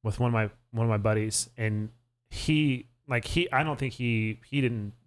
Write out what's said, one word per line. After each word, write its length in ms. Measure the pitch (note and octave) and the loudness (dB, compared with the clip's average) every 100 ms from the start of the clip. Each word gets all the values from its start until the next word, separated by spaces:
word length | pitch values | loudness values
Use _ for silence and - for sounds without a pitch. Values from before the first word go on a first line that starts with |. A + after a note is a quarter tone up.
with 160 | A2 G2 | -2 0
one 100 | B2 | 2
of 40 | |
my, 180 | A#2 G#2+ - _ | 2 0 -4 _
one 120 | A2+ A#2 | 0 2
of 40 | |
my 60 | G#2+ | 2
buddies, 500 | G#2+ G#2+ A2 - - - | 2 2 0 -2 -6 -4
and 340 | A2 G#2+ G#2+ - _ _ _ | -2 -2 -4 -10 _ _ _
he, 580 | - - D#3 D3+ B2 - _ - | -6 2 2 2 0 -6 _ -4
like, 160 | B2 | -2
he, 260 | - E3 F3 | 0 0 2
I 100 | C3+ | 2
don't 160 | D#3 C#3 | 0 -2
think 160 | C3+ | -6
he, 460 | - A#2+ A2+ A2 G#2+ - | -2 0 0 0 -4 -6
he 120 | C#3+ | -2
didn't 320 | B2+ A#2 G#2 - | 0 -2 -8 -12